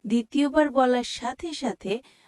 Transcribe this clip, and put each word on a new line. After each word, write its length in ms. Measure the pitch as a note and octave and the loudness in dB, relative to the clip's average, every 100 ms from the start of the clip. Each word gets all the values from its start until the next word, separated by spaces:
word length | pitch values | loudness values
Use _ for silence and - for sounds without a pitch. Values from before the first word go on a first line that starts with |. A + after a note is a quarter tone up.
| G#3 | -2
দ্বিতীয়বার 640 | A#3 A3+ C#4+ C#4+ D4+ D4 | -2 0 0 2 4 4
বলার 340 | C4 B3+ B3 | 4 4 2
সাথে 500 | A#3+ - A#3+ B3+ E4+ | -2 -6 -8 -8 -10
সাথে 480 | D4+ B3+ - F#3 A3+ - _ | -6 -6 -6 -6 -6 -8 _